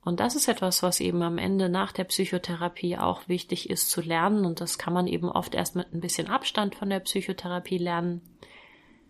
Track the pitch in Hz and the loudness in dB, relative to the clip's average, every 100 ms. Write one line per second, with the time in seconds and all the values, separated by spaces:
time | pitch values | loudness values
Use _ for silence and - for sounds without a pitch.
0 | 180 175 233 285 - - 185 - 180 - | -2 0 0 2 2 2 2 2 2 2
1 | 180 175 170 170 190 196 180 185 196 - | 2 2 2 0 2 2 4 2 0 -4
2 | 185 - 190 180 180 165 175 - 175 175 | -2 0 0 0 -2 -2 -4 -2 -2 0
3 | - 175 - 180 - 180 - - - - | 0 0 -2 -2 -2 -6 -2 0 0 0
4 | 165 165 190 214 185 160 170 - - 180 | 0 2 4 4 2 0 -4 -4 0 2
5 | 180 165 175 - - - 180 180 - 170 | 2 2 2 0 0 0 0 -2 -4 -4
6 | 170 - - 254 - - 202 - 196 190 | -2 -2 0 -2 0 0 0 -2 -2 -2
7 | 190 196 190 185 180 180 180 185 175 170 | -2 -2 -2 -4 -4 -6 -2 -2 0 0
8 | 175 175 - - - - - - - - | 0 -2 -8 -20 -20 -20 -20 -20 -20 -20
9 | _ | _